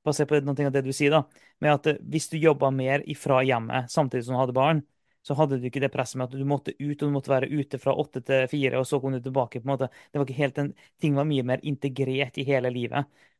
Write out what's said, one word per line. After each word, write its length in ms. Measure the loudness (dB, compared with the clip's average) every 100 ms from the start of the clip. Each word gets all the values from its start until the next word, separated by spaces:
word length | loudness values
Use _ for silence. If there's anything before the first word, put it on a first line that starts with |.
| -2
basert 240 | 0 2
på 100 | 2 0
noen 120 | 0
ting 100 | 0
av 60 | 0
det 80 | -2
du 60 | 2
sier 180 | 4
da, 100 | 4 2 _ _ _
med 100 | 2
at, 160 | 2 2
eh, 80 | -2 -4
hvis 160 | -4 -4
du 60 | 2
jobbet 360 | 4 4 2 2
mer 260 | 0 -2 -2
ifra 300 | -6 2 4 4
hjemmet 440 | 2 0 -4 -2
samtidig 360 | 0 0 -2 -2
som 100 | 0
du 40 |
hadde 120 | 0 2
barn, 260 | 4 2 -2 _ _ _ -4
så 100 | 2
hadde 220 | 2 2
du 60 | -4
ikke 140 | -2
det 60 | -2
presset 280 | -2 -4 -6
med 100 | -6
at 80 | -4
du 60 | -2
måtte 240 | -2 -4 -8
ut, 160 | -6
og 80 | -2 -2
du 20 |
måtte 200 | -2 0
være 160 | 0 2
ute 280 | -2 -4 -2
fra 140 | 0 0
åtte 220 | -2 -6
til 220 | 0 0 0
fire, 280 | 0 0 0
og 80 | 0
så 140 | -2
kom 140 | -2 -4
du 20 |
tilbake 360 | -2 -2 -2 -4
på 60 | -4
en 60 |
måte. 160 | -2 -4 -8 -8
Det 100 | -4
var 60 | -2
ikke 80 | 0
helt 220 | -2 -2
en, 60 | -6 -8 _ _
ting 140 | 0 2
var 100 | 2
mye 160 | 0 0
mer 160 | -2 -2
integrert 680 | -4 -4 -2 -2 -2 -4 -4
i 60 | 0
hele 240 | 0 0
livet. 380 | -2 -4 -4 -4 _ _